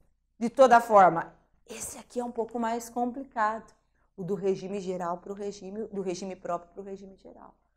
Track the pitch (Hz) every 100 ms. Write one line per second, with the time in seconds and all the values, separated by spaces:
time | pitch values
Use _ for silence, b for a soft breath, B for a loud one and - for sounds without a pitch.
0 | _ _ _ _ 226 - 262 233 226 208
1 | 180 165 - - _ _ _ 226 - 254
2 | - 240 240 233 220 247 226 233 233 247
3 | 247 254 269 240 214 220 - _ _ _
4 | _ - 175 196 190 190 190 202 185 180
5 | 170 175 190 202 202 202 190 208 226 202
6 | 185 180 190 185 180 175 - - 196 196
7 | 196 190 - - - _ _